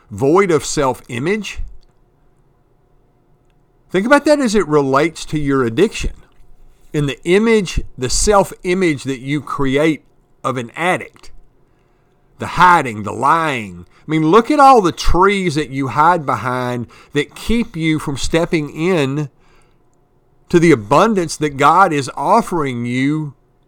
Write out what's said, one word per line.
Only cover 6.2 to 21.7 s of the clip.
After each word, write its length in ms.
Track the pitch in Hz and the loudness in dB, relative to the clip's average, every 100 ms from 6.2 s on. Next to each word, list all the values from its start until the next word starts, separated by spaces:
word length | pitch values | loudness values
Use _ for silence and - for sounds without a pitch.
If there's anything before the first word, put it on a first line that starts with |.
| - - - - - _ - | -18 -20 -20 -20 -20 _ -8
In 140 | 156 143 | -4 -4
the 140 | 127 | -4
image, 580 | 170 190 226 220 180 - - - | 0 2 4 2 0 -4 -6 -6
the 140 | 123 | -4
self-image 960 | - 214 208 - - 185 180 180 135 | -2 2 2 0 -4 -4 0 0 -2
that 160 | 131 131 | -6 -8
you 200 | 131 147 | -6 -6
create 640 | - - 135 135 160 143 _ _ _ _ | -6 -4 0 2 2 -2 _ _ _ _
of 140 | 131 127 | -8 -6
an 160 | 117 | -8
addict, 580 | - 175 151 - - - - - _ _ _ _ _ _ _ _ - | -4 -2 -2 -6 -18 -20 -20 -20 _ _ _ _ _ _ _ _ -14
the 80 | 101 | -6
hiding, 560 | 135 180 175 131 107 | 2 4 4 0 -6
the 80 | 101 | -8
lying. 720 | 101 135 165 160 127 101 87 87 _ | -2 0 0 -2 -4 -8 -14 -20 _
I 100 | - | -4
mean, 220 | 156 156 | -2 4
look 180 | 202 233 | 4 4
at 80 | 302 | 6
all 220 | 269 254 | 6 6
the 100 | 175 | 4
trees 640 | - - 170 196 202 180 | 2 4 4 4 2 -2
that 160 | 147 131 | -2 -4
you 180 | 135 135 | -4 -2
hide 380 | 135 160 175 139 | 2 2 2 -2
behind 600 | 117 123 127 123 123 113 - _ | -4 -4 -4 -4 -6 -10 -16 _
that 240 | 143 143 - | -6 -6 -6
keep 400 | - 226 226 160 | -2 -2 -2 -4
you 240 | 160 151 | -2 -2
from 160 | - 135 | -4 -6
stepping 540 | - 165 170 170 147 | -2 -2 0 -4 -4
in 600 | 147 170 180 135 143 143 _ _ _ _ _ _ _ _ _ _ _ - | -4 -2 0 -2 -4 -6 _ _ _ _ _ _ _ _ _ _ _ -2
to 100 | 175 | 2
the 140 | 165 | 4
abundance 640 | 127 104 143 220 202 165 - | 4 2 2 2 0 -4 -4
that 200 | 151 139 | -6 0
God 360 | 143 | 2